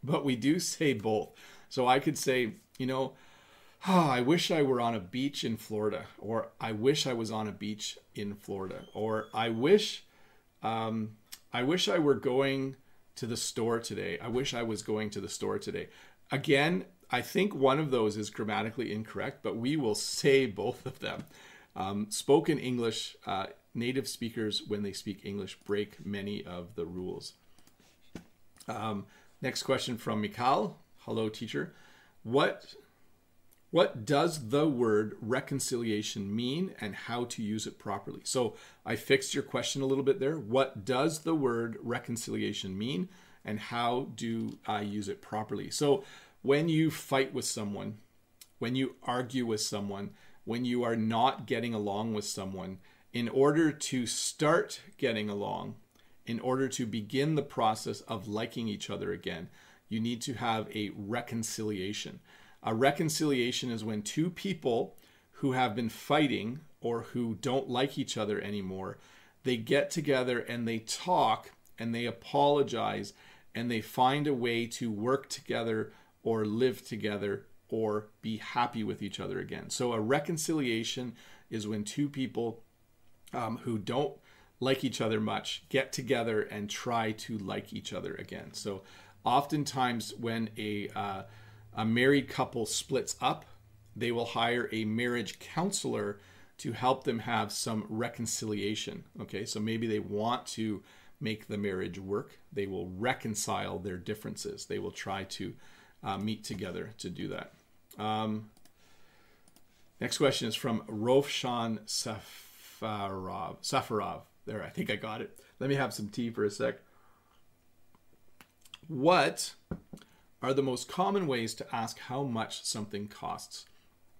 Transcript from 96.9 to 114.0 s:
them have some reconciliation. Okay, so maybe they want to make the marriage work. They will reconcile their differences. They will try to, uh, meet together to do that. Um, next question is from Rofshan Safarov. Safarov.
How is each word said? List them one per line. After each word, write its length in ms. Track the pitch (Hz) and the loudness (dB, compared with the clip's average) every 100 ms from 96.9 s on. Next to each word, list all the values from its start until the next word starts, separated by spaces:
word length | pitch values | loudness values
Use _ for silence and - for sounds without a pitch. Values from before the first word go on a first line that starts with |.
| 135 | 2
them 160 | 139 113 | 0 -2
have 300 | 113 113 104 | 0 0 0
some 360 | - 120 110 104 | -2 -4 -4 -2
reconciliation. 1160 | 110 117 - 113 - 110 104 101 110 - - - - | -4 -4 -4 -4 -4 -2 -2 -2 -2 -6 -10 -12 -14
Okay, 240 | 95 95 | -8 -8
so 140 | 110 107 | -6 -2
maybe 280 | 110 113 113 | -2 0 0
they 120 | 107 | 0
want 480 | 95 104 113 123 - | 0 -2 0 0 -2
to 360 | - 110 95 - - - - | -4 -4 -4 -10 -20 -20 -8
make 280 | 110 107 - | -6 -6 -6
the 100 | 104 | -4
marriage 400 | 101 92 90 92 | -2 -2 -4 -6
work. 400 | 95 104 - - - | -4 -4 -4 -14 -12
They 140 | - 98 | -6 -4
will 220 | 95 92 | -4 -6
reconcile 880 | 92 123 127 113 101 - 98 98 92 | -2 -2 0 -2 -2 -2 -2 -2 -4
their 180 | 95 92 | -6 -6
differences. 720 | 90 104 107 - 101 101 - | -6 -6 -8 -8 -8 -8 -6
They 120 | 98 | -6
will 120 | 95 | -6
try 320 | - 101 95 | -6 -6 -6
to, 300 | 95 - 98 104 - - - - | -6 -8 -8 -10 -16 -20 -20 -10
uh, 140 | 101 98 | -6 -2
meet 260 | 107 107 | -2 -4
together 460 | - 101 92 90 87 113 | -6 -6 -6 -6 -8 -10
to 120 | 92 | -8
do 180 | 90 98 | -6 -6
that. 260 | 87 - - _ _ - - | -6 -10 -16 _ _ -18 -6
Um, 520 | 107 107 110 107 107 - - - - - - - - _ - - - _ - - | -2 0 -2 -4 -8 -18 -20 -20 -20 -20 -20 -20 -20 _ -20 -20 -20 _ -20 -8
next 180 | 123 - | -4 2
question 300 | 139 110 110 | 2 2 -2
is 60 | |
from 280 | - 127 110 | -2 -2 -2
Rofshan 1000 | - 107 117 135 143 - 127 120 113 107 - | -4 -2 4 6 4 -2 -2 -2 -2 -4 -4
Safarov. 1800 | - 120 104 - - - - - - 110 104 98 95 92 90 87 - | -6 -4 -8 -12 -18 -20 -20 -20 -8 -6 -4 -4 -4 -6 -6 -6 -8
Safarov. 600 | - 131 - 107 | -2 0 0 -2